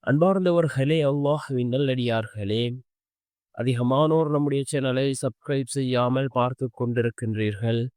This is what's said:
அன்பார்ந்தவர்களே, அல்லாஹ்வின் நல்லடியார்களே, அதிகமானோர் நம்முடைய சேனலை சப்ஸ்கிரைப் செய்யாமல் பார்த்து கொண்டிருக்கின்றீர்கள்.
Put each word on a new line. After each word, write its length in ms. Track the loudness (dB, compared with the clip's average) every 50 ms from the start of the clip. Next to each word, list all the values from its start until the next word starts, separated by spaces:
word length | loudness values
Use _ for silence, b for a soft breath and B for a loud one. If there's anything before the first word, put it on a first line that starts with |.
| 2
அன்பார்ந்தவர்களே, 960 | 2 2 4 4 4 4 4 2 2 4 4 2 2 0 0 0 2 2 2 2
அல்லாஹ்வின் 680 | 2 0 0 0 0 0 -2 -4 -4 -2 -2 -2 0
நல்லடியார்களே, 920 | 0 0 0 0 0 0 0 0 0 0 -2 -4 -8 -8 -4 -2 0 0 -2 -2 -4 -8 -14 _ _ _ _ _ _ _ _ _ _ _ _ _ _
அதிகமானோர் 760 | -4 -2 -2 0 0 2 2 4 4 4 4 2 2 2 2
நம்முடைய 320 | 0 0 0 0 0 -2 -2
சேனலை 440 | -2 -4 -2 -2 0 0 0 0 0 -2
சப்ஸ்கிரைப் 560 | -2 -4 -6 -6 _ _ -4 -2 -2 -2 -2
செய்யாமல் 560 | -4 -4 -2 0 0 2 2 2 0 0 -2 0
பார்த்து 340 | 0 0 0 0 0 _ -6 -8
கொண்டிருக்கின்றீர்கள். 1080 | _ -4 -4 -2 0 0 -2 -2 -2 -4 -6 -4 -2 0 -2 -2 -2 -2 -2 -2 0 -2 -2 -4 _